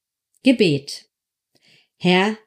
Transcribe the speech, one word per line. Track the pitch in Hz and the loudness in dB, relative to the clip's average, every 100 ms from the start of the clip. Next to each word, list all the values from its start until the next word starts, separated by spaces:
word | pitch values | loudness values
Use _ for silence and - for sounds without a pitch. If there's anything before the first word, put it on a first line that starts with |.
| _ _ _ _ | _ _ _ _
Gebet. | - 247 190 143 - - - _ _ _ _ _ _ _ _ _ | 0 2 0 -2 -6 -18 -20 _ _ _ _ _ _ _ _ _
Herr, | 180 180 202 214 | 0 0 0 -4